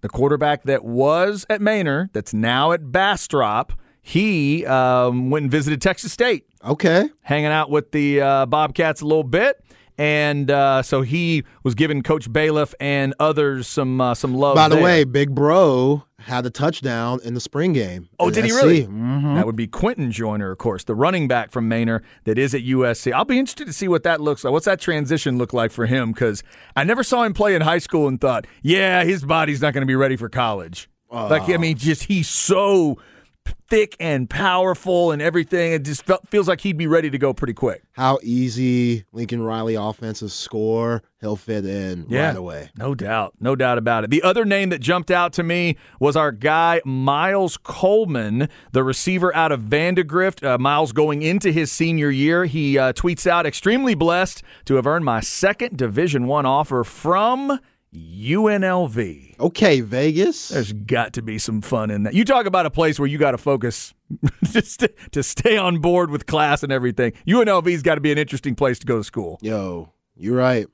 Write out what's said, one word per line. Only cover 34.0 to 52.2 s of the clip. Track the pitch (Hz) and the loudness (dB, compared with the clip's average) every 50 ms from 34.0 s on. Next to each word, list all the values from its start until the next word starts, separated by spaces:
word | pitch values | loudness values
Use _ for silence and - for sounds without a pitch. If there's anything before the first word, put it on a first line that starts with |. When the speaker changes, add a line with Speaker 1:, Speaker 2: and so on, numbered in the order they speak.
| 170 165 147 139 127 110 | -4 -2 -2 -2 -2 -4
Speaker 1:
powerful | - 143 196 190 180 185 185 185 180 - - 190 180 175 175 170 | -4 -2 0 0 2 2 2 0 0 -2 -2 0 2 2 2 2
and | 156 147 | 0 0
everything. | 151 170 165 175 160 - - 175 170 165 165 | -2 0 0 0 -2 0 0 0 0 0 0
It | 160 135 | -2 -4
just | 143 151 - - | -4 -8 -8 0
felt, | - 190 185 - _ | 0 0 0 0 _
feels | - 208 196 165 | 0 0 2 2
like | 180 165 | 0 0
he'd | - 202 185 151 | -2 -4 -4 -2
be | 170 156 | 0 2
ready | 156 165 156 151 | 2 2 2 2
to | 135 135 | -2 0
go | 131 135 127 | 0 0 0
pretty | - - 131 110 | 0 -4 -6 -4
quick. | - - 123 92 - _ _ _ | -2 -2 -2 -2 -4 _ _ _
Speaker 2:
How | - 131 131 135 135 | 0 2 2 2 2
easy | - 117 120 123 127 127 110 120 131 127 123 123 120 120 120 113 101 _ _ | 0 -2 -2 0 0 -2 -2 -2 0 0 2 2 2 0 0 -2 -6 _ _
Lincoln | 113 120 113 120 117 | -10 -8 -6 -6 -6
Riley | 113 110 110 113 113 113 113 | -4 -4 -4 -4 -4 -2 -2
offenses | 107 104 107 107 - 117 113 107 - 110 104 | -2 -4 -4 -6 -6 -8 -10 -10 -8 -10 -10
score, | - - - - - 110 107 110 113 113 117 117 117 117 - _ _ _ | -10 -10 -12 -8 -6 -4 0 0 0 0 0 -2 -2 -4 -6 _ _ _
he'll | - 107 104 | -6 -6 -6
fit | 101 - - 110 107 98 | -6 -6 -6 -6 -6 -4
in | 95 98 101 95 95 92 87 80 - | -4 -6 -6 -6 -6 -8 -8 -8 -6
Speaker 1:
Yeah. | 117 127 147 160 | -2 -2 -2 -2
Speaker 2:
right | 143 95 | -4 -6
away. | 90 87 78 73 73 - _ 104 | -8 -12 -12 -14 -16 -16 _ -10
Speaker 1:
No | 110 135 139 | -8 -6 -6
doubt. | 120 95 101 113 113 101 90 _ _ | -6 -6 -4 -2 -4 -4 -4 _ _
No | 107 123 135 | -2 -2 -2
doubt | 131 131 127 123 120 | 0 0 0 0 0
about | 113 117 117 113 107 | 0 0 0 0 0
it. | 107 | 0
The | 131 160 | 0 2
other | 165 185 190 233 226 | 2 2 2 2 2
name | 202 196 196 196 185 | 2 2 0 0 0
that | 175 147 | -2 -2
jumped | 120 123 175 180 165 - | -2 -2 -2 -2 0 0
out | 185 175 175 170 - | 2 2 2 0 0
to | - 170 | -2 -2
me | 165 170 175 175 170 160 - - - - - | -2 0 0 0 -2 -4 -4 -8 -20 -6 0
was | 123 147 143 | 0 2 4
our | 160 156 147 | 4 2 0
guy, | 123 104 117 147 156 160 165 170 170 170 - | -2 -2 0 2 2 4 4 4 2 2 0
Miles | 135 131 131 131 135 139 143 165 190 196 196 190 175 - - | -2 -4 -2 0 0 0 2 0 0 0 0 0 -2 -4 -8
Coleman, | _ - - - - 185 202 220 226 180 147 127 110 107 104 120 139 151 - - - _ - | _ -14 -6 0 2 4 4 4 2 2 -2 -4 -2 -2 -2 -2 -2 -2 -4 -12 -8 _ 0
the | 127 131 | 2 2
receiver | 131 131 - - 185 185 185 170 185 165 | 2 -2 -2 -2 -2 0 2 0 0 2
out | 160 165 160 | 2 2 2
of | 147 127 | 0 -2
Vandegrift. | 110 107 127 147 160 175 185 175 175 147 147 180 185 190 180 - - 139 | -2 -2 0 0 2 2 0 0 -2 0 0 0 0 0 -2 -4 -2 -2
Uh, | 123 123 | 0 0
Miles | 127 139 147 147 160 139 | 2 0 2 2 0 0
going | 110 135 151 151 147 143 151 | 2 0 0 2 0 -2 -2
into | 156 180 202 - 196 | 0 0 2 0 0
his | 156 165 160 143 | 0 0 -2 -2
senior | - - 165 165 165 160 147 143 | -2 -2 -2 0 0 0 0 0
year, | 139 131 | 0 2